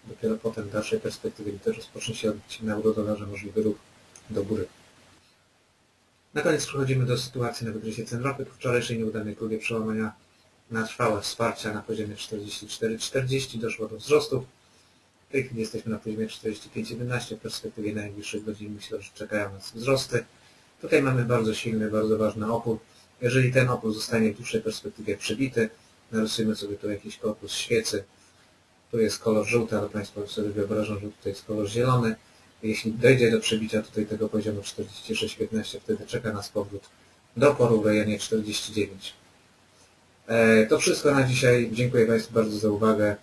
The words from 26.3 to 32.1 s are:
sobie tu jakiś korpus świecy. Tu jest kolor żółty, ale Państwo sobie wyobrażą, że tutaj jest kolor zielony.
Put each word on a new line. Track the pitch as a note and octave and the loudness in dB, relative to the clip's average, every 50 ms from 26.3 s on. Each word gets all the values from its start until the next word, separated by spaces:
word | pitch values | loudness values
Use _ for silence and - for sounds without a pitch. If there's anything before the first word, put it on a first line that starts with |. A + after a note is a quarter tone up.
| - - A2 A2 G#2+ | 0 0 0 0 0
sobie | - G2+ G2+ G2+ | -2 -6 -8 -8
tu | - - G#2 | -6 -4 -6
jakiś | G#2 G2 - G#2+ - - | -6 -6 -8 -14 -12 -4
korpus | - G#2+ G#2+ - G2+ - | -4 -4 -4 -4 -8 -8
świecy. | - - - - A#2+ A2+ A2 - G#2 G2+ - _ _ _ _ _ _ _ _ _ _ _ _ _ _ _ _ _ | -6 -6 -2 2 0 2 2 0 -4 -4 -6 _ _ _ _ _ _ _ _ _ _ _ _ _ _ _ _ _
Tu | - A#2 | 2 2
jest | A2 G#2 - - | 2 2 2 0
kolor | - A2+ G#2+ G#2+ G2+ | 0 2 2 2 2
żółty, | - A#2+ A#2+ A2 - A2+ G2+ | 2 2 2 2 2 0 -2
ale | G#2 G#2 | -2 -2
Państwo | - G#2+ G2 - - G#2 G2+ | -4 -6 -6 -6 -8 -10 -8
sobie | - - A2 G#2 G#2 | -6 -4 -4 -4 -2
wyobrażą, | G2+ G#2 G2 G2 A2 G#2+ G#2+ G#2+ G#2 | -2 -2 -2 0 0 0 0 -2 -4
że | G2+ | -6
tutaj | G#2 G#2 - _ - G#2 | -6 -10 -12 _ -6 -6
jest | G2 - - | -6 -6 -8
kolor | - G#2 G#2+ G#2 G2+ | -4 -2 -2 -2 0
zielony. | G#2 A#2+ B2 C3 B2+ B2 A#2 A2 | 2 2 4 4 4 4 4 2